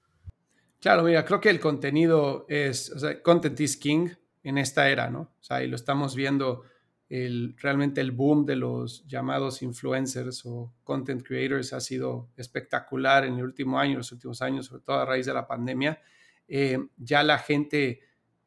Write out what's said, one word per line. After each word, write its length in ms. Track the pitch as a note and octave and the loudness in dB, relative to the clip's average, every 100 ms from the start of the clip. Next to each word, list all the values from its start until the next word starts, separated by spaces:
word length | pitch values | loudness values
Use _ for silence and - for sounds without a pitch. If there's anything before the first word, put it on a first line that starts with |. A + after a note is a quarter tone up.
| _ _ - - _ _ _ _ | _ _ -20 -20 _ _ _ _
Claro, 240 | F#3+ F#3 | 4 6
mira, 200 | E3 E3 | 6 4
creo 160 | D#3+ G3 | 4 2
que 100 | G#3+ | 4
el 100 | F3 | 4
contenido 840 | D#3 C#3+ C#3 D3 E3 D#3+ C#3+ C3+ - | 2 0 0 4 6 6 4 0 -2
es, 420 | D3 C#3 B2 - | -2 0 -2 -6
o 80 | D3+ | -6
sea, 240 | D3 C#3+ | -6 0
content 380 | - E3+ D#3 B2 | 4 4 4 0
is 160 | D3 - | -2 -2
king 320 | C#3+ D3+ F3 - _ _ | 0 0 0 -6 _ _
en 160 | C#3 C#3 | -4 -2
esta 300 | C3+ - C#3 | 0 2 4
era, 220 | C#3 B2 | 4 0
¿no? 100 | B2+ | -4
O 220 | D#3+ _ | -10 _
sea, 200 | - C3 | -6 -4
y 60 | B2+ | -4
lo 80 | B2+ | -6
estamos 400 | - C#3 C#3 B2+ | -2 -2 -2 -2
viendo, 480 | C3+ C#3 C3+ A#2+ - _ _ _ - | -2 0 0 -4 -8 _ _ _ -10
el, 460 | C3 B2+ A#2+ B2 - | -6 -4 -4 -6 -6
realmente 420 | C#3+ C#3 C#3+ C#3 | -2 0 0 0
el 120 | C3 | -2
boom 340 | B2 C#3 D3+ C#3+ | 2 4 4 4
de 80 | C3+ | 0
los 480 | B2 B2 A#2+ - C#3+ | -2 -4 -6 -10 -12
llamados 560 | B2+ B2+ C3+ C3+ C3 | -8 -4 -2 -2 -4
influencers 840 | B2+ A#2 C3+ C3 C3 B2+ B2+ B2+ B2 | -8 -8 -4 -2 -2 -6 -8 -10 -10
o 260 | A#2+ A#2+ - | -10 -12 -14
content 380 | - C#3 C3 C3 | -6 -6 -4 -6
creators 500 | B2 C3 C3 C3+ B2+ | -6 -4 -2 -2 -4
ha 80 | C3 | -8
sido 500 | - C3 C3 B2 A#2+ - | -6 -6 -4 -6 -10 -14
espectacular 880 | A#2+ B2 - B2+ - C3 C3+ C#3 | -10 -10 -4 -6 -4 -2 4 4
en 100 | C3+ | 4
el 80 | B2 | -2
último 360 | B2+ B2+ C3 C3 | -4 -4 -2 0
año, 200 | C#3+ C3 | 0 0
los 140 | B2+ | -4
últimos 280 | B2 B2 A#2+ | -12 -12 -6
años, 240 | C3 C3+ C3 | -4 -4 -8
sobre 160 | B2+ | -12
todo 180 | - C#3 | -4 -2
a 40 | |
raíz 220 | C3 C3 B2+ | 0 -2 -2
de 80 | |
la 120 | C3 A#2+ | -4 -4
pandemia. 540 | B2 B2 B2+ C#3 E3 _ _ _ _ - | -6 -4 -2 -2 -2 _ _ _ _ -8
Eh, 320 | C#3 C#3 C3 C#3 - | -2 0 0 -4 -10
ya 260 | A#2+ D3 | 0 2
la 140 | D3+ C#3+ | 4 2
gente 600 | - D3 D3 D3 C3+ A#2 _ _ _ _ | 2 0 0 0 0 -2 _ _ _ _